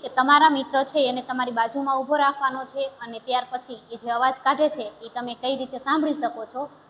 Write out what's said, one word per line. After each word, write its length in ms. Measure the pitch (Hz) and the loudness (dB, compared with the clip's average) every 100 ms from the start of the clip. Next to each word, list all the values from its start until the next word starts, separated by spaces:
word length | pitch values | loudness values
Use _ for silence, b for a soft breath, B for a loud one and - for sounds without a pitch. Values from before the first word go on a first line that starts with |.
કે 80 | 262 | -4
તમારા 400 | - 269 294 311 | 0 4 8 8
મિત્ર 340 | 277 262 269 | 4 0 0
છે 240 | 269 311 254 | 0 2 2
એને 120 | 247 | 0
તમારી 380 | 247 254 247 233 | -4 -4 -2 -2
બાજુમાં 380 | 233 277 277 269 | -2 -2 -2 -2
ઊભો 160 | 262 294 | 0 2
રાખવાનો 500 | 277 277 269 262 262 | 2 2 -2 -2 -6
છે 260 | 277 269 - | -6 -6 -6
અને 160 | 233 226 254 | -12 -10 -2
ત્યાર 200 | 254 247 | -2 -2
પછી 300 | 247 254 226 - | -8 -10 -16 -14
એ 20 | 226 | -10
જે 140 | 233 | -4
અવાજ 260 | 233 262 262 262 | 0 0 2 0
કાઢે 240 | 277 302 | 2 2
છે 160 | 302 214 - 226 | 0 -8 -12 -12
એ 20 | 247 | -8
તમે 180 | 247 233 | -8 -6
કઈ 140 | 254 269 | -4 -2
રીતે 220 | 262 247 | -4 -6
સાંભળી 440 | - 311 311 294 | -2 0 0 0
શકો 220 | 339 226 220 | -4 -6 -10
છો 240 | 254 285 - _ | -8 -10 -12 _